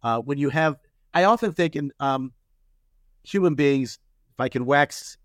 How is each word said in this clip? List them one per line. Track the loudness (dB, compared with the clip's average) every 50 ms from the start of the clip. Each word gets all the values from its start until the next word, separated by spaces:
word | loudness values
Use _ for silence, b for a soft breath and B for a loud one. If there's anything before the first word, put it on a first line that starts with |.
| -2
uh, | -2 -2 -2
when | -2 -6 -4 -2
you | -2 -2
have, | 0 0 0 0 0 -4 _ _ _ _ _ _ _
I | 2 4
often | 4 2 2 0 -4
think | -2 0 -2 -2 -2
in, | -4 -8 -8 -8 _
um, | -2 -2 -2 -2 -4 -8 _ _ _ _ _ _ _ _ _ _ _ _ _ _ _ _ _ _ _
human | -6 -2 0 2 2 2
beings, | 2 2 2 2 2 -2 -4 -8 _ _ _ _ _ _ _ _
if | _
I | -6 -4
can | -2 -4 0
wax | 2 4 4 4 2 0 -14 -16 -18 -20 _ _